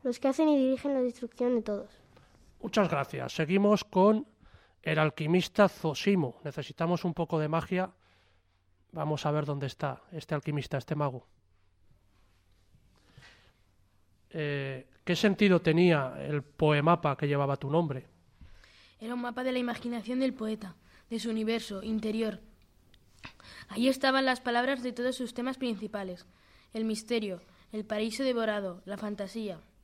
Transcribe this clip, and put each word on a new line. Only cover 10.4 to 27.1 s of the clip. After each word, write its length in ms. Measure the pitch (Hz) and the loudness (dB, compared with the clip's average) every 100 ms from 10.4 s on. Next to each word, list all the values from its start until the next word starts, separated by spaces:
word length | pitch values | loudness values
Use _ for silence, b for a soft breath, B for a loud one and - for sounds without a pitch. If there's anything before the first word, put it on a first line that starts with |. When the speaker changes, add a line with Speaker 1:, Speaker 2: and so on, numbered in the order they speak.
| 156 147 - 143 | -2 -4 -4 -6
Speaker 2:
este 180 | - | -4
mago. 320 | 151 143 127 _ _ _ _ _ _ _ _ _ _ _ _ _ _ _ _ _ b b b b b b b _ _ _ _ _ _ _ | -2 -2 -4 _ _ _ _ _ _ _ _ _ _ _ _ _ _ _ _ _ b b b b b b b _ _ _ _ _ _ _
Eh, 580 | 165 147 143 135 131 - _ | -8 -4 -4 -6 -8 -14 _
¿qué 120 | - 170 | -4 2
sentido 460 | 208 196 208 180 | 2 4 4 6
tenía 520 | 160 160 180 156 131 135 | 4 4 6 4 0 -6
el 240 | 139 147 | -4 -4
poemapa 760 | - - 151 147 156 170 160 135 | -6 0 2 4 4 4 2 0
que 120 | 147 | 0
llevaba 280 | 143 139 139 | 2 2 -2
tu 140 | 135 | 0
nombre? 360 | 160 165 131 - _ _ b b b b b b b | 0 0 -4 -10 _ _ b b b b b b b
Speaker 3:
Era 140 | 226 | -8
un 80 | 247 | -6
mapa 200 | 240 240 | -6 -4
de 100 | 254 | -2
la 60 | 254 | -2
imaginación 640 | 247 233 240 240 202 254 | -2 -4 -6 -8 -4 0
del 140 | 262 | 0
poeta, 420 | 262 220 220 196 - b b b | -2 -6 -6 -10 -16 b b b
de 100 | 226 | -6
su 120 | 220 | -4
universo 520 | 220 220 226 - 196 | -2 0 -2 -4 -10
interior. 580 | 208 220 220 214 220 208 - - _ _ _ - _ _ B B B B B | -4 -4 -2 -2 -2 -4 -16 -20 _ _ _ -20 _ _ B B B B B
Allí 200 | 202 247 | 0 2
estaban 360 | 262 269 269 269 | 2 2 2 2
las 140 | 254 | 0
palabras 420 | 247 240 254 269 | 0 0 0 -2
de 100 | 247 | -4
todos 240 | 226 247 254 | -4 -4 -4
sus 160 | 247 | -6
temas 240 | - 247 262 | -4 -6 -4
principales: 680 | 254 202 208 208 190 180 - b b b b | -4 -4 -6 -8 -8 -12 -16 b b b b
el 100 | 226 | -6
misterio, 560 | 220 214 - | -2 -4 -2